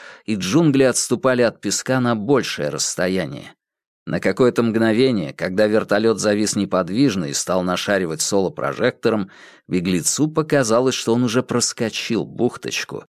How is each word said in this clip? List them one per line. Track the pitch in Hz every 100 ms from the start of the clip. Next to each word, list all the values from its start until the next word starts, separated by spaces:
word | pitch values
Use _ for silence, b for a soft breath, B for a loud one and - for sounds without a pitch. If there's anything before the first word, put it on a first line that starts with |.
| B B
и | B 107
джунгли | 92 135 165 135
отступали | 131 - - 117 131 123
от | 117 -
песка | 104 - - 131
на | 123
большее | 113 104 139 - - 73
расстояние. | 69 - - 92 92 76 69 - - _ _ _ _
На | - -
какое-то | - 190 123 -
мгновение, | 117 110 113 107 131 110 73
когда | - 92 92 107
вертолёт | 107 101 104 113 101
завис | 104 104 104 104
неподвижно | 98 92 90 104 139 98 76
и |
стал | 71 - 90
нашаривать | 90 90 - 101 87 78
Соло | - 101 90
прожектором, | 78 69 69 120 - 117 107 95 B B B B
беглецу | - 87 - - - 151
показалось, | 156 156 143 117 113 131
что | 123 -
он | 117
уже | 123 120
проскочил | 123 120 - - 113 - - 113
бухточку, | 69 - 117 - - - - - -